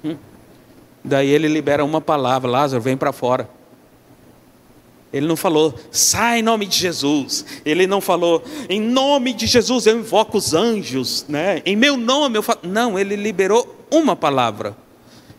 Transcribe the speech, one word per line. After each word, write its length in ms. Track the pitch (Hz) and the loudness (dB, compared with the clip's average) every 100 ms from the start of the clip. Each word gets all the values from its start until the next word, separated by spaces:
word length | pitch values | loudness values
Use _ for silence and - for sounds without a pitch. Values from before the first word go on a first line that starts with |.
Hum. 120 | 156 135 - - - - - - - _ | -12 -12 -14 -20 -20 -20 -20 -20 -20 _
Daí 260 | - 139 139 | -4 0 2
ele 180 | 147 156 | 2 2
libera 360 | 156 143 143 | 0 0 0
uma 180 | 147 160 | 0 -2
palavra: 480 | 156 151 127 131 127 | 0 0 0 0 0
"Lázaro, 320 | 123 147 131 | 0 0 0
vem 160 | 117 131 | -2 -2
pra 140 | 147 | -4
fora." 380 | 131 123 127 113 - _ - _ _ _ - - - _ _ _ - _ - _ | -4 -2 -2 -4 -14 _ -20 _ _ _ -20 -20 -20 _ _ _ -20 _ -20 _
Ele 160 | 139 151 | -4 -2
não 80 | 160 | 0
falou: 380 | 190 151 156 - - | 2 2 2 0 -8
"Sai 480 | - - - 226 233 | -2 0 2 2 2
em 20 | |
nome 240 | 220 226 202 | 2 0 0
de 120 | - | -2
Jesus." 680 | 185 165 277 294 131 - - - - | -2 -2 0 0 -2 -6 -10 -10 -2
Ele 200 | 156 185 | 0 2
não 160 | 196 | 0
falou: 420 | 185 170 175 165 170 302 226 | 0 0 2 0 -2 -12 -6
"Em 100 | 190 | -4
nome 540 | 220 254 269 285 247 | 0 2 2 2 0
de 120 | 220 220 | -4 0
Jesus 400 | 247 208 254 214 | 2 2 2 2
eu 140 | 226 | 2
invoco 380 | 180 175 214 208 | 2 0 2 0
os 160 | - | 0
anjos, 720 | 160 226 220 135 131 127 - - | 0 2 0 -4 -4 -4 -6 -6
né? 340 | 147 175 170 143 | -4 -2 -2 -2
Em 100 | 208 | 2
meu 220 | 277 277 | 2 2
nome 400 | 226 269 294 214 | 0 0 0 0
eu 60 | |
fa-," 140 | 208 226 | -2 -4
Não, 340 | 170 202 240 190 | -4 -2 0 0
ele 180 | 196 202 | -2 -4
liberou 680 | 208 180 190 220 233 - - | -4 -2 2 2 0 -8 -2
uma 240 | 294 302 175 | 0 2 0
palavra. 600 | 156 135 120 107 110 104 - _ - - - | 0 2 0 -2 -8 -10 -20 _ -20 -20 -20